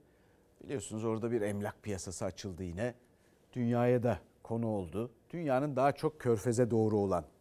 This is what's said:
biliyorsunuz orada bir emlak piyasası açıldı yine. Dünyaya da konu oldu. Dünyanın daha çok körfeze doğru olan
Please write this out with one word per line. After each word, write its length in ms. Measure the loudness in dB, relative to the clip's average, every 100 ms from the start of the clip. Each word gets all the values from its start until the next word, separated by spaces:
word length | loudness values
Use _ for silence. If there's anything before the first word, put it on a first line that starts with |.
| _ _ _ _ _ -18
biliyorsunuz 400 | -8 -8 -6 -4
orada 260 | -2 0 0
bir 100 | 0
emlak 420 | 0 -2 -6 -8
piyasası 420 | -8 -6 -6 -6
açıldı 380 | -6 -6 -10 -8
yine. 320 | -6 -4 -4 -6 _ _ _ _ _
Dünyaya 500 | -2 2 4 4 4
da 160 | 2 -2 -6 _
konu 240 | -6 -4 -2
oldu. 440 | -2 -4 -6 -6 -10 _
Dünyanın 440 | -6 0 0 0 2
daha 160 | 2
çok 280 | 2 -2 -2
körfeze 500 | 0 2 2 2 4
doğru 260 | 4 4 4
olan 280 | 4 2 -2 -12